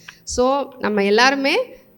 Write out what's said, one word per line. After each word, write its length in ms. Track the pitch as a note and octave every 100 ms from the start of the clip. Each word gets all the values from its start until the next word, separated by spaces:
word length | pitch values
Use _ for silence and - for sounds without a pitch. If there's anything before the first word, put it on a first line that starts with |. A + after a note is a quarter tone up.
| - -
So, 440 | - - B3+ C#4 C4 -
நம்ம 260 | G3+ G#3
எல்லாருமே, 520 | G3+ G#3+ C4 C#4 C#4 G4 B4+ - _